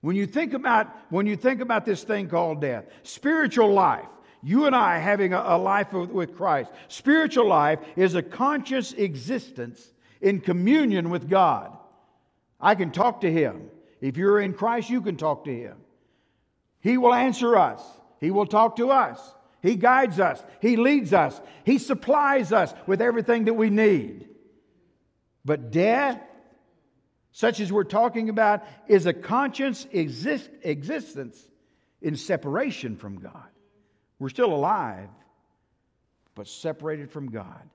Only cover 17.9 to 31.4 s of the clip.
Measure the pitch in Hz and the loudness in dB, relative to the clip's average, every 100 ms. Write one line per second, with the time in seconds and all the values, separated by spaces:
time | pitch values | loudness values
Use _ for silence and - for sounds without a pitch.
17.9 | - _ _ 156 190 208 208 226 220 240 | -20 _ _ -2 0 2 4 2 2 2
18.9 | 269 190 117 - _ _ _ 175 220 240 | 2 2 -4 -20 _ _ _ -2 2 4
19.9 | 262 262 170 185 135 - - 220 233 247 | 4 2 2 0 0 -12 -2 2 4 4
20.9 | 285 196 185 147 - - - - 262 - | 2 2 2 2 -2 -20 -8 0 0 0
21.9 | 277 - 294 285 277 185 214 165 - - | -6 0 2 4 0 2 2 0 -4 -2
22.9 | 185 240 233 214 233 214 226 220 202 220 | 0 2 0 0 2 2 2 2 4 4
23.9 | 180 107 - - - _ _ _ _ _ | 4 0 -14 -20 -20 _ _ _ _ _
24.9 | _ _ _ _ _ 135 151 120 151 196 | _ _ _ _ _ -6 -6 -2 0 2
25.9 | 240 277 233 - - _ _ _ _ _ | 2 0 -4 -12 -20 _ _ _ _ _
26.9 | _ _ _ _ - 220 226 202 202 - | _ _ _ _ -4 -2 -2 -2 -2 0
27.9 | 196 240 226 220 214 214 208 - - - | 0 0 0 -4 0 2 2 -4 -20 2
28.9 | 202 170 170 - 240 277 - 269 233 - | 4 4 -4 -2 -2 -2 -4 -6 -6 -6
29.9 | 190 156 120 202 294 - - 180 147 143 | -4 -4 -4 -6 -6 -8 -12 -8 -6 -6
30.9 | 302 - 139 123 - | -8 -8 -14 -14 -16